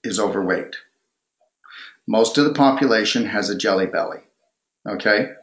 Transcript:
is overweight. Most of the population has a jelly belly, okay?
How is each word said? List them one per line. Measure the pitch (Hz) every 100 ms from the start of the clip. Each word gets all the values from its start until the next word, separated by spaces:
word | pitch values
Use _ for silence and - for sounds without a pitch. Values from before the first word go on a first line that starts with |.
is | 117 107
overweight. | 101 92 92 82 - - _ _ _ _ _ _ _ _ - - - _ -
Most | 110 113 139
of | 147
the |
population | - 139 135 139 110 104 120 110
has | 104 101
a | 104
jelly | 110 95 92
belly, | 82 - - _ _ _ _ _ _ 104
okay? | 98 107 104 - -